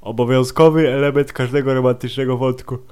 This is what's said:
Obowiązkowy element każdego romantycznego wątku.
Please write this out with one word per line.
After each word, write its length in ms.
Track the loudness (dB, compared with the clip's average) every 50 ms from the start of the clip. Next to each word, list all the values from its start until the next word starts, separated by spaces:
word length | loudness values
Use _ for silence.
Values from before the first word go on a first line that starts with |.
Obowiązkowy 880 | -12 -12 -4 -2 0 2 2 2 2 0 2 4 4 6 6 4 2 2
element 440 | 2 0 0 0 2 0 -2 -2
każdego 420 | -2 -6 -6 -2 -2 -2 0 0 0
romantycznego 640 | 0 2 0 0 0 -4 -10 -6 -6 -4 -4 -2
wątku. 420 | -2 -2 -2 -4 -4 -8 -12 -12 -12 -12 -16